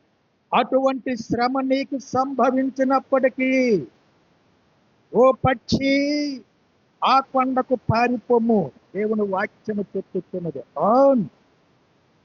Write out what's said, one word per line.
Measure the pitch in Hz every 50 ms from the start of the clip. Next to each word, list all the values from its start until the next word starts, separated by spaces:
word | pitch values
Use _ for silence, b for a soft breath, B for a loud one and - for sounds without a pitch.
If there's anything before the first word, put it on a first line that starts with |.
| _ _ _ _ _ _ _ _ _ _ -
అటువంటి | 214 247 226 269 262 269 262 269 247 - 262 254
శ్రమ | 226 226 - - 240 240 254 262 269
నీకు | 262 262 262 269 277 - 294 247
సంభవించినప్పటికీ, | - - - 254 269 277 277 240 233 269 254 262 269 269 - 269 262 254 269 262 - - 269 262 262 262 262 - 262 262 262 262 254 247 214 170 123 - _ _ _ _ _ _ _ _ _ _ _ _ _ _ _ _ _ _ _ _ _ _ _ _ -
ఓ | 208 254 262
పక్షి, | 254 - - 254 262 226 - - - - 269 269 277 277 285 285 294 294 294 285 269 240 - _ _ _ _ _ _ _ _ _ _ _ 165
ఆ | 208 254 269
కొండకు | 262 - - 262 254 262 262 262 254 - 262
పారిపోము, | 233 - - 226 226 240 247 247 214 - - 240 233 226 233 226 202 160 127 - _ _ _ -
దేవుని | 190 214 214 220 214
వాక్యము | 208 196 190 185 214 214 - _ _ 220 214 202 185 - -
చెప్పుతున్నది. | 190 - - - 185 - _ - 185 170 160 - 127 - - _ 139
అవును, | 165 196 233 262 277 277 269 240 170 - - _ _ _ _ _ _ _ _ _ _ _ _ _ _ _ _ _